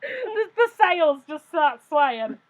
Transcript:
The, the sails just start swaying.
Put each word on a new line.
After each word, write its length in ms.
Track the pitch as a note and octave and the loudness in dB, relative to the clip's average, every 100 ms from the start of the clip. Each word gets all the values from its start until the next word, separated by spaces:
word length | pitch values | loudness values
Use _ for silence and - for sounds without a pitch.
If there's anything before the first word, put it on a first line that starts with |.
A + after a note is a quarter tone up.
The, 420 | C#5 C5 B4 A4 A4 - | -12 -10 -8 -4 -6 0
the 140 | A4+ - | 0 2
sails 440 | G4 F4+ D#4+ C#4 C4 | 0 2 2 0 -6
just 200 | D4+ _ | -14 _
start 320 | E4 D4 C#4+ _ | 0 0 0 _
swaying. 500 | D4+ C#4+ A#3 A3 C4+ | 0 2 0 -8 -10